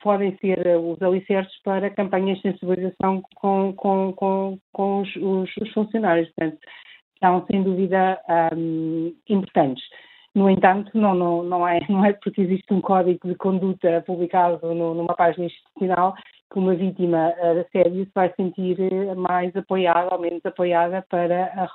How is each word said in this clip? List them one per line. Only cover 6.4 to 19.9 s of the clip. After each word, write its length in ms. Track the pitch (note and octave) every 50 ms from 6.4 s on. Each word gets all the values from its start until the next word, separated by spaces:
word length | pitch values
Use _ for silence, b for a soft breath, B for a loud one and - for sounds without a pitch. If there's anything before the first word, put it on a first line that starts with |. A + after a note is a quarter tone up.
| E3 D#3 D#3 - B B B B B B B B B _ _ -
são, 220 | - F3+ F3+ F3+ F3+ -
sem 120 | G3+ G3
dúvida, 560 | F#3 F#3+ F#3 F3+ G3 F3 F#3+ F#3+ F#3 F#3 F#3+ - -
ah, 240 | - E3 E3+ E3 E3 D#3+ E3 E3 E3 D#3+ D#3+ D#3+ D#3+ E3 E3 D#3+ E3+ E3+ _ _ -
importantes. 560 | G#3+ G3 F#3+ - - F3+ D3+ C3+ C3 - - - B B B B B B B B B
No 140 | G3+ G3 G3
entanto, 420 | F#3+ F#3+ G3 F#3+ F#3 G3+ G3+ - -
não, 200 | A3 G#3+ G3+ F#3+
não, 280 | F3+ F3 E3+ E3+ E3+
não 260 | F3 F3 F3+ F3 F3 F3
é, 120 | E3+ E3+
<laughs> 100 | - -
não 120 | G3+ F#3+ G3+
é 80 | G3+ G3+
porque 260 | - - G3 - -
existe 320 | F#3+ F3 F#3+ F#3 - -
um 80 | G#3 F#3
código 480 | - - G3 F#3 F3+ F3+ F3 E3+ - F3+
de 60 | F3+
conduta 680 | - - F#3+ F#3+ F#3 F#3+ F#3+ F#3 - - F3 E3+ E3+ E3
publicado 680 | - F#3 E3+ F3+ F3 - F#3 F3 F3 E3+ E3 E3 E3 E3+
no, 200 | E3+ E3+ E3 E3
numa 200 | E3+ E3+ E3+ F3
página 300 | - F3 E3+ D#3+ F3+ F3
institucional 680 | E3+ - - _ _ - - G3 F#3 F#3 F3 F3+ F#3+ F#3+ B B B B B B -
que 60 | - G3
uma 160 | F#3 F#3 F#3
vítima, 580 | E3 F#3+ F#3 F#3 - F3+ E3+ E3+ D#3+ D#3+ E3+ E3+ F3
eh, 160 | F3 E3+ E3
de 60 | F3
assédio 440 | E3+ - - F#3+ F3 F3 F3+ F#3 G3
se 60 | G3
vai 220 | - G3+ F#3 F3 -
sentir, 420 | - F#3+ F3+ - - F#3 F#3 F3+ F3+
eh, 340 | F#3+ F#3+ F#3+ F#3+ G3 G3 F#3
mais 400 | F#3 F3+ F3+ F3+ F3+ F3+ F#3 F3
apoiada 580 | G3 F#3+ - F#3+ F#3+ F#3 E3+